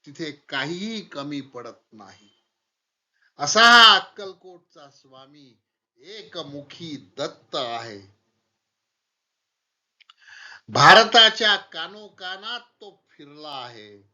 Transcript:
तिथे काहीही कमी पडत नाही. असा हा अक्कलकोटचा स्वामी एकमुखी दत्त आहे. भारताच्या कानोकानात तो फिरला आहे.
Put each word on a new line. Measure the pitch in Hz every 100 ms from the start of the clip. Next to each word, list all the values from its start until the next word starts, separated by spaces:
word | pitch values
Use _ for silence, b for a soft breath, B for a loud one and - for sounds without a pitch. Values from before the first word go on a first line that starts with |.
तिथे | - 143 156
काहीही | - _ 135 143 175 214 220
कमी | 170 143 143 143
पडत | 135 123 120 143 _
नाही. | 110 95 - 104 _ _ _ _ _ _ _ _ _ _ -
असा | 147 208
हा | 233 240 226
अक्कलकोटचा | 190 - - 196 185 185 175 _ 165 143
स्वामी | _ 135 131 135 147 135 107 _ _ _ _
एकमुखी | 156 214 - 175 143 143 143 - 165 143 - -
दत्त | 143 - _
आहे. | 156 123 117 117 101 95 _ _ _ _ _ _ _ _ _ _ _ _ _ _ _ _ _ _ _ _ B B B B B -
भारताच्या | 107 147 202 220 233 220 220 220
कानोकानात | 196 - 165 170 208 214 _ 185 190 214 240
तो | _ _ 208 170 _
फिरला | _ 143 147 151 139
आहे. | 123 117 104 101 98